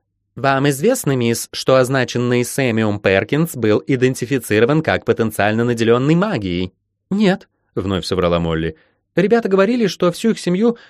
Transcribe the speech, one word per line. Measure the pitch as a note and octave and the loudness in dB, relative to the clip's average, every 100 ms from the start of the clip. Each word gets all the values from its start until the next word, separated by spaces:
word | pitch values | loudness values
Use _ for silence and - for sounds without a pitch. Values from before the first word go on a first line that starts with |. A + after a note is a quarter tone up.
| _ _ _ - | _ _ _ -6
"Вам | C3+ C3+ C#3+ | -2 0 0
известно, | C3+ G3 C4 D3+ C3 | 0 0 0 -2 0
мисс, | A#2 A2+ - | 0 -2 -6
что | - - C3 | -6 2 2
означенный | B2+ C3+ A#2+ A#2+ B2 B2 A#2+ | 2 0 -2 -2 0 0 -2
Сэмюэл | - C3 A2+ A2 G2+ | -2 -2 0 0 0
Перкинс | G2+ F#2+ G2 C#3+ E3 B2+ | 2 2 2 0 -2 -2
был | A2 G#2+ - | 0 0 0
идентифицирован | C3 B2+ C3 A#2 C3+ - G#2 A#2+ D#3 | 0 0 0 -4 -4 0 0 2 2
как | D#3 F#2 | 0 0
потенциально | - A2 A2 - G2+ A2 | 0 0 -2 0 0 2
наделённый | A#2+ A#2 A2+ A#2+ C#3 E3+ | 0 0 2 2 2 2
магией?" | G#3+ D3+ F#2+ F2 F#2 - _ _ - | 0 -2 -4 -4 -6 -10 _ _ -6
"Нет", | G3 G3+ F#3+ - _ _ - | 0 2 0 -4 _ _ -8
вновь | F#2+ F#2 - | -4 -4 -2
соврала | F#2 F2 F2 | 0 2 2
Молли. | E2 D#2+ D#2+ - _ _ _ - | 0 -2 -4 -8 _ _ _ -2
"Ребята | G3 A#3 A3 | 2 2 2
говорили, | F#3+ G3 B3 G3+ | 2 2 0 -2
что | - F3+ | 0 -2
всю | E3+ A3+ | 0 -2
их | - | -2
семью, | - F#3 A#3 A#3 | -2 0 0 -2